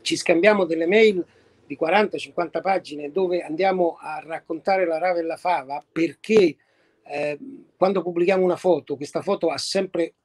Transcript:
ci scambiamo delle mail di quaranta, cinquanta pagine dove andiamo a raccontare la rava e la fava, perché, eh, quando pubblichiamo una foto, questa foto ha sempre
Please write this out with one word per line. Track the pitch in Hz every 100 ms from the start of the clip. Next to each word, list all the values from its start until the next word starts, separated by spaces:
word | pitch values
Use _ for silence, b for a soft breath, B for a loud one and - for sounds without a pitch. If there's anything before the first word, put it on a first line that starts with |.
ci | - 160
scambiamo | - 165 196 208
delle | 180 165 165
mail | 208 220 190 165 b b b _
di | 139
quaranta, | 160 190 202 151
cinquanta | 143 143 170 165
pagine | 165 190 - 147 147
dove | 196 185 175
andiamo | 156 156 190 190 175 -
a | 147 156
raccontare | 147 160 _ 165 175 190 175
la | 160
rava | 180 175
e |
la | 165 160
fava, | 180 170 131 143 -
perché, | - 160 135 - 214 180 143 _ _ _ _
eh, | - 143 151 147 - - - _
quando | 185 190
pubblichiamo | 170 170 175 190
una | 185 170
foto, | 185 160 - 143
questa | 143 165
foto | 147 196 165
ha | 139
sempre | - 196 185 175 165 _